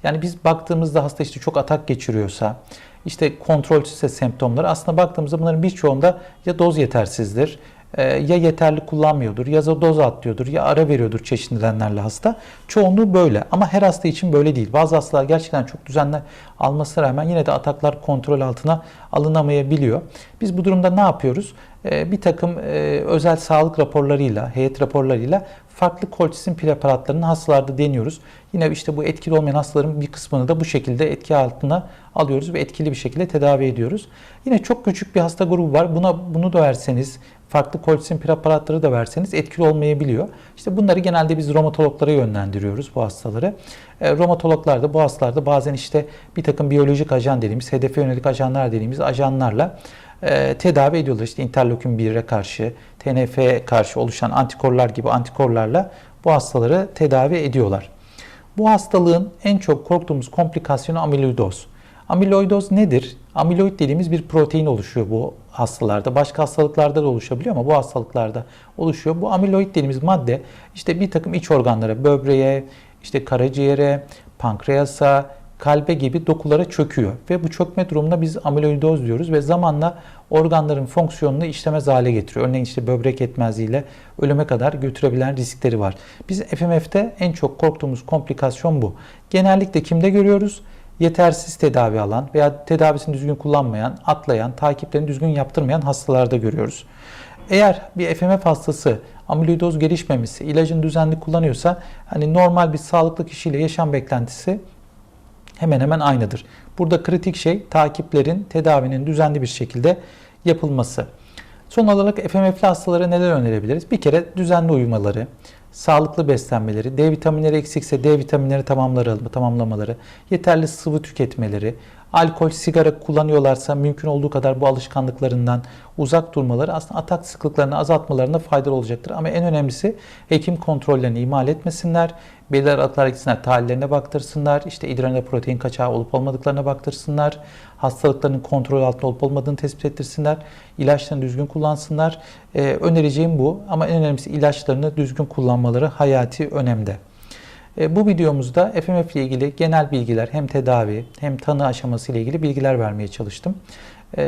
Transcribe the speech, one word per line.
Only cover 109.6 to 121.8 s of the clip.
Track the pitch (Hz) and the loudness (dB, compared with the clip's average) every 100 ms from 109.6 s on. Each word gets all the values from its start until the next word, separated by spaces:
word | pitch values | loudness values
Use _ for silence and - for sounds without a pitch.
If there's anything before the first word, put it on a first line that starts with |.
| 117 120 139 185 - - - _ 175 | -6 0 0 0 -6 -20 -20 _ -2
yapılması. | 160 156 135 123 - 117 - - - - - - | 0 0 -2 -2 -6 -10 -12 -20 -20 -20 -20 -6
Son | - 220 | 2 4
olarak | 202 202 208 | 4 2 0
F | 170 190 | -2 0
M | 190 | 0
F'li | 190 196 | 2 2
hastalara | 185 - 175 175 | 2 0 0 2
neler | 175 180 | 2 2
önerebiliriz? | 156 117 110 104 151 - | 2 0 -2 -2 -4 -2
Bir | 233 | 0
kere | 147 156 170 180 | 2 2 0 -4
düzenli | 175 175 165 | 2 2 4
uyumaları, | 147 120 113 101 101 123 - - - - | 2 2 0 0 -2 -6 -12 -20 -20 -20
sağlıklı | - - 151 156 156 151 | -8 2 4 2 -2 0
beslenmeleri, | 127 - 120 110 107 113 135 | 0 0 -4 -2 -4 -4 0
D | 156 | 2
vitaminleri | 156 160 156 156 151 | 2 0 0 2 0
eksikse | 151 156 - 135 | -2 -6 -4 0
D | 135 151 | 4 2
vitaminleri | 139 147 135 139 | 2 0 0 -2
tamamları-, | 131 135 131 127 120 110 117 | 0 0 2 0 0 -2 -4
tamamlamaları, | 131 123 120 113 107 104 117 - - - | -2 -2 0 -2 -4 -6 -8 -12 -20 -4
yeterli | 185 185 165 160 | -2 2 2 2
sıvı | - - 151 | -4 -4 -4
tüketmeleri, | 151 - 127 127 110 101 107 117 | -6 -4 -4 -2 -4 -4 -6 -8